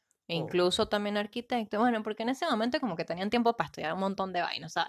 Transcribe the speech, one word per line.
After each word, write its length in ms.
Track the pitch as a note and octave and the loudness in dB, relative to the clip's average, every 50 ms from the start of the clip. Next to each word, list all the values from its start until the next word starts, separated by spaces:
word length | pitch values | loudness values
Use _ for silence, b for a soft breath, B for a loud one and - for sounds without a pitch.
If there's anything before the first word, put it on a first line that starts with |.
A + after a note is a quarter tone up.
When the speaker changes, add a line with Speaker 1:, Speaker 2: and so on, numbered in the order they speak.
| _ _ _ _ _ - | _ _ _ _ _ -4
Speaker 1:
e 40 | E3+ | -4
Speaker 2:
Oh. 80 | E3 D#3+ | -4 -2
Speaker 1:
incluso 440 | D#3+ - F3 F3+ F3+ F3 - G#3+ - | 0 2 4 4 4 4 2 2 2
también 300 | - G#3 G#3 G#3 G#3 G#3 | 0 0 0 0 0 -2
arquitecto. 640 | G#3 G#3 - A#3+ A#3+ - B3+ A#3+ A3 G#3 - G#3 | -2 -2 -6 -8 -4 -2 -2 -2 -2 -2 0 2
Bueno, 240 | A3+ B3 A#3+ G#3+ G#3+ | 4 4 4 2 0
porque 180 | A3 G#3+ - | -4 -4 -2
en 80 | - A#3 | -2 -2
ese 160 | C4+ - F4+ | -2 0 0
momento 340 | E4 C4+ G#3+ A3 B3 B3 D#4 | 0 2 2 2 0 0 0
como 160 | C#4 A3 F3 | 0 -2 -2
que 80 | - - | -2 -4
tenían 280 | - E3+ F3 F#3+ G#3 | -4 -4 -2 -2 0
tiempo 220 | A#3 A#3+ A#3 A#3 A#3 - | 2 4 4 4 2 2
para 80 | A3 | -2
estudiar 280 | - - - E3 D#3 E3 | -4 -4 -6 -4 -4 -2
un 40 | F#3 | 0
montón 300 | F#3+ G3 G3 G3 G3 F#3+ | 0 0 0 -2 -4 -2
de 100 | F3+ F3 | -2 -2
vainas. 300 | E3+ D#3+ - - E3 E3 | -2 -2 -4 -6 -10 -4
O 20 | - | -2
sea, 100 | F3 D#3+ | -2 0